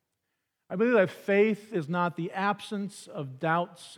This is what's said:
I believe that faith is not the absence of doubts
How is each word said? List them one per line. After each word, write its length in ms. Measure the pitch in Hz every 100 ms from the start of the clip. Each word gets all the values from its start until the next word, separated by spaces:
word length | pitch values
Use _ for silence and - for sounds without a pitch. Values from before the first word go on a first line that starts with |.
| _ _ _ _ _ _ _
I 60 | 180
believe 200 | 233 233
that 140 | 180
faith 640 | - - 202 220 214 -
is 160 | 214 143
not 300 | 175 175 165
the 120 | 170
absence 760 | 190 202 202 - 208 202 - -
of 320 | - 135 131
doubts 580 | 160 165 175 180 -